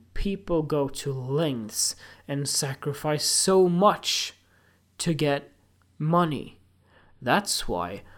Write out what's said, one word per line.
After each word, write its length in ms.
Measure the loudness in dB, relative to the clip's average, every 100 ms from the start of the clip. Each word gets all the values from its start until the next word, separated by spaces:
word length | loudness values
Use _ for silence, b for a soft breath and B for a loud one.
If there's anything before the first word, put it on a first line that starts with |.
| -8
people 480 | -4 -2 -4 -2 -2
go 260 | 0 0 -2
to 240 | -4 -6
lengths 840 | -6 -2 0 0 -2 -6 -2 -4 -4 B B -8
and 200 | -4 -2
sacrifice 760 | -2 -2 -4 -6 -4 -2 0
so 440 | 0 2 4 6 6
much 680 | 6 4 4 -2 -4 -4 -10 b b b b b -6
to 140 | -2
get 380 | 0 0 0 -4 _ _ _ _ -4
money. 640 | 2 4 2 -2 -8 -16 _ _ b b b b
That's 460 | 0 0 0 -4 -2
why 360 | -4 -4 -8 b